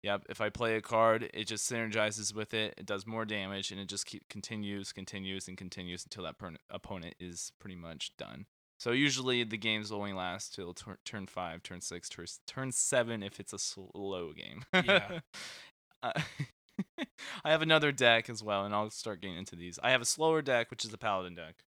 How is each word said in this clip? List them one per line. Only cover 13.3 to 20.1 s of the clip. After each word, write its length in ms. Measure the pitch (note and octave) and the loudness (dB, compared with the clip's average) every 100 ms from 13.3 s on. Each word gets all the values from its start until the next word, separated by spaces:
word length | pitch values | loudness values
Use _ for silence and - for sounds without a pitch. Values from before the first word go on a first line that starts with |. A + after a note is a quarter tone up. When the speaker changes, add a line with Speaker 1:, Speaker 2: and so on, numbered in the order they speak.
| - | -8
Speaker 1:
it's 140 | G2 | -10
a 40 | G2 | -6
slow 720 | - - F#2 F#2+ G2 F#2 E2 | -6 -6 -10 -6 -2 -2 -4
game. 300 | D#2 - D2 B2+ | -8 -12 -12 2
Speaker 2:
Yeah. 460 | F#3+ F3 G3 G2+ E3+ | 4 8 6 4 -8
Speaker 1:
<laughs> 60 | - - - - - _ _ _ | -10 -14 -12 -14 -18 _ _ _
Uh, 100 | A#2+ | -2
<laughs> 80 | - - - C#3 _ _ - - - C#4+ - - - | -2 -2 -6 -8 _ _ -8 -8 -6 -8 -8 -12 -4
I 60 | D#3 | 4
have 120 | D#3 | 4
another 300 | D#3+ D#3 D3+ | 8 8 8
deck 360 | C3+ B2 A2+ A2+ | 8 8 8 6
as 140 | G#2+ | -6
well, 220 | G#2+ G2+ G2+ | 0 0 2
and 80 | |
I'll 160 | G#2 G#2+ | 2 0
start 300 | - A2+ F#2+ | -4 -8 -6
getting 140 | G2 E2+ | -6 -8
into 180 | F#2+ F2 | -10 -10
these. 220 | F2 E2+ | -10 0
I 80 | A#2+ | 4
have 120 | B2+ | 4
a 40 | |
slower 360 | A#2+ | 4